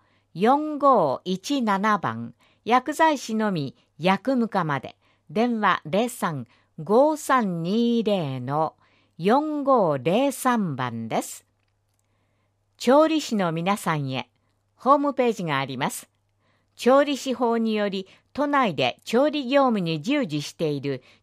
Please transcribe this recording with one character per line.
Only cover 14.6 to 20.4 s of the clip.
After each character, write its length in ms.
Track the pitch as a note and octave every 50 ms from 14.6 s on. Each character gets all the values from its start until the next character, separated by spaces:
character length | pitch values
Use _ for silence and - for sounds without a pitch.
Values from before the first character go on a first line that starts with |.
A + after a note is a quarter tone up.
| _ _ _
ホ 200 | _ - A#3+ C#4+
ー 20 | D4
ム 160 | C#4+ C#4+ -
ペ 160 | - B3 A#3+
ー 20 | G#3+
ジ 120 | - F3+
が 140 | D#3+ C#3+ C3+
あ 60 | C3+
り 140 | C#3 C3+ A#2+
ま 100 | C#3+ G3
す。 220 | - - - - _ _ _ _ _ _ _ _ _ _ _ _ _
調 280 | - - A#3 C4 C#4 D4
理 140 | C#4+ C#4+
師 160 | A#3+ - C4+ A#3+
法 240 | A#3+ B3+ A#3 A#3
に 180 | A#3 A3+ A3 G#3+
よ 140 | G#3+ G#3 G#3
り、 180 | F#3 G3 F#3+ - - _ _ _ -
都 120 | B3 D4
内 280 | C#4+ C#4+ C#4 B3+ G#3 D3+
で 260 | B2+ C3 A#2+ - - _
調 260 | - - A#3+ C#4+ D4+
理 160 | C#4 D4+ C4+
業 160 | A#3 C#4 C#4 C4+
務 180 | B3+ A3+ G#3
に 220 | F3 E3 D#3+ D3+ D3
従 240 | G#3 C#4+ D4 C4
事 160 | D#3+ D3 D3+